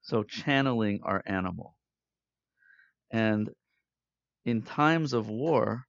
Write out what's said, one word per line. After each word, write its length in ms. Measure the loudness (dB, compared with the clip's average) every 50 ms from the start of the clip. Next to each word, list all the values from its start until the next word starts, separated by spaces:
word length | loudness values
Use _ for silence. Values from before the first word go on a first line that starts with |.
| _
So 200 | 0 0 0 0
channeling 760 | -2 -8 -6 -2 0 2 2 2 2 2 2 2 0 0 -2 -2
our 200 | -2 -2 -2 -2
animal. 500 | -2 -2 -2 -2 -2 -6 -8 -12 -14 _ _ _ _ _ _ _ _ _ _ _ _ _ _ _ _ _ _ _ _ -20 _ -20 _ _ _ _ _
And 380 | -2 0 2 2 2 0 -2 -4 -6 _ _ _ _ _ _ _ _ _ _ _ _ _ _ _ _ _ _
in 180 | -2 -2 -2 -2
times 520 | -4 0 2 4 4 4 2 0 0 0
of 140 | -2 -2 -2
war 560 | -6 -4 0 2 2 2 2 2 -2 -4 -6